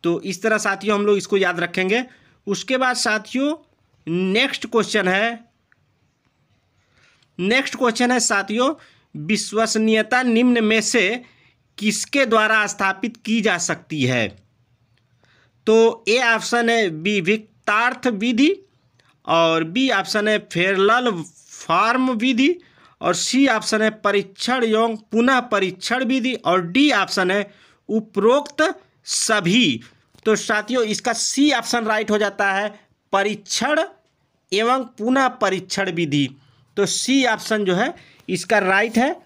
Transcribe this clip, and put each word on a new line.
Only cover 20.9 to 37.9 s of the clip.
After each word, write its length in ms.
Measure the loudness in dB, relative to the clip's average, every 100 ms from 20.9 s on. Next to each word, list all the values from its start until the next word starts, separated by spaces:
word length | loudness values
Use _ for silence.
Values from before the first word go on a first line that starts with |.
| 4 0
फार्म 1000 | -4 -10 -18 -20 -18 -2 0 2 0 0
विधि 420 | 0 0 2 2 0 -8 _ _ _
और 140 | -2
सी 320 | -2 0 2 2
ऑप्शन 360 | 2 -2 0
है 80 | 0 0
परीक्षण 640 | 0 0 -2 -8 -4 0
एवं 320 | 2 2 0 -2 _
पुनः 280 | 0 4 2 2
परीक्षण 540 | -2 -2 -4 -4 -2
विधि 300 | 0 0 -2
और 320 | -4 0 0 0
डी 240 | 2 4
ऑप्शन 380 | 2 0 -2 0
है 200 | 0 -4 _ _ _ -4
उपरोक्त 720 | -4 -2 0 2 2 0 -2 -2 -2 _ _
सभी। 760 | -8 -4 0 0 2 2 2 0 -10 _ _ _ -2
तो 80 | 0
साथियों 460 | 0 -4 -2 -2
इसका 280 | -2 -2 -4
सी 380 | -4 -4 2 2
ऑप्शन 320 | 2 -2 -4
राइट 260 | -2 -2 0
हो 80 | 0
जाता 320 | 0 0 -2
है 160 | 0 -4 -8 _ _ _
परीक्षण 680 | 0 0 -4 -6 -4 0 0 -2 -8 _ _ _ _ _
एवं 320 | -2 2 0 -2 -6
पुनः 300 | 0 2 2 0
परीक्षण 520 | -2 -2 -6 -4 -4
विधि। 380 | -2 0 0 -2 -6 _ _ _ -2
तो 100 | -2
सी 380 | -2 0 2 2
ऑप्शन 380 | 0 -2 -2
जो 100 | 0
है 200 | 0 -2